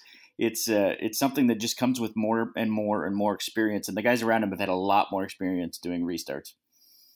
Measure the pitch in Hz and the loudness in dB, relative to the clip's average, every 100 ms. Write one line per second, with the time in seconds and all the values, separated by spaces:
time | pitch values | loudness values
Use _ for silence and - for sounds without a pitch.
0 | - - - - 113 113 - 107 98 - | -16 -20 -20 -2 -2 0 0 4 4 2
1 | 113 107 139 135 123 113 113 - 127 127 | -4 0 0 4 2 2 -2 0 0 0
2 | 113 110 107 113 113 - 110 107 104 104 | -2 -2 0 0 0 -2 -2 0 0 0
3 | 80 98 104 98 - - 110 104 - 98 | 0 0 0 -2 -4 0 0 0 -4 0
4 | 110 123 113 113 107 95 98 92 95 101 | 2 2 4 2 2 -2 -2 0 2 4
5 | - 98 95 - 92 92 85 - 87 87 | 2 -2 -4 -4 -4 -2 -4 -6 -6 -4
6 | 85 85 - 69 - - _ _ - - | -2 -4 -6 -8 -10 -20 _ _ -20 -20
7 | - | -20